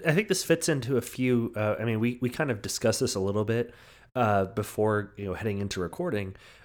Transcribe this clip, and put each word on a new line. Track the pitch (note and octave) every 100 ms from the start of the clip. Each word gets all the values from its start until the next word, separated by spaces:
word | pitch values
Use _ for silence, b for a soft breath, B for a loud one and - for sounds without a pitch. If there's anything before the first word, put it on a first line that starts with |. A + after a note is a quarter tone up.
| E3+
I |
think | D#3 G#3+
this | F3
fits | - E3 E3+
into | D3 A#2+ C3
a |
few, | A#2+ - B2+ B2 A#2 -
uh, | G#2+ G#2
I |
mean, | A2+ A2
we, | A#2+ B2
we | E3
kind | - D3+
of | G#2+
discussed | F#2+ - A#2+ A2
this | B2+
a | G2+
little | F#2+ G2+ G#2+
bit, | A2+ A#2+ b b b b
uh, | B2+ A2+ G2+
before, | F#2+ G#2+ G#2 - G#2+ G#2 G2+ -
you |
know, | G2+
heading | E2+ A2 G2
into | G2+ G2
recording. | F2 - F3 G#2+ F#2+ F#2+ b b